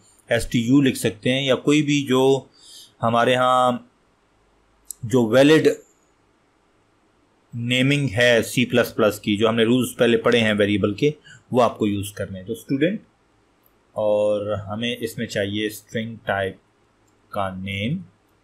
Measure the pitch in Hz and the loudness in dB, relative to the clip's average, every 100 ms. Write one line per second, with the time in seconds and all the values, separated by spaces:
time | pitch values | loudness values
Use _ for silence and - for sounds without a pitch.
0 | _ _ - 117 - 123 113 143 135 - | _ _ -4 -2 0 -2 2 2 2 0
1 | 113 104 127 131 139 120 - 151 143 147 | -4 -4 -4 -2 0 0 2 0 2 -2
2 | 139 127 135 135 - _ - - - _ | 0 2 4 2 -2 _ -20 -20 -20 _
3 | 117 117 123 127 127 127 127 120 - _ | -2 2 2 2 2 4 2 0 -8 _
4 | _ _ _ _ _ _ _ _ _ - | _ _ _ _ _ _ _ _ _ -16
5 | 107 123 110 127 143 156 123 - _ _ | -2 0 2 4 6 6 4 0 _ _
6 | _ _ _ _ _ _ _ _ _ _ | _ _ _ _ _ _ _ _ _ _
7 | _ _ _ _ _ 117 120 127 135 143 | _ _ _ _ _ -10 -2 0 2 2
8 | 135 104 123 117 - 131 120 120 110 - | 0 2 4 4 2 -2 0 0 0 2
9 | 107 98 - 104 110 117 113 127 117 - | 0 0 -2 0 0 2 2 2 0 0
10 | 120 113 120 120 110 104 101 101 104 101 | 2 2 2 2 2 2 0 0 -2 0
11 | 147 151 - - _ 120 131 - 110 101 | -2 -2 -12 -20 _ 0 0 0 -2 -2
12 | 98 - 98 92 92 113 - 139 165 214 | -8 -10 -12 -12 -12 -12 -6 -2 -2 -4
13 | - _ _ _ _ _ _ _ _ - | -12 _ _ _ _ _ _ _ _ -4
14 | 107 104 104 104 101 101 101 107 117 123 | 0 0 0 -2 -4 -8 -8 -8 -6 -6
15 | 113 - 110 110 101 104 107 - - 113 | -8 -8 -8 -6 -4 -4 -6 -8 -12 -10
16 | 113 110 - 98 98 95 _ _ _ _ | -10 -10 -6 -4 -4 -8 _ _ _ _
17 | _ _ _ 101 95 92 95 98 110 185 | _ _ _ -8 -8 -8 -8 -6 -4 -6
18 | 170 _ _ _ | -10 _ _ _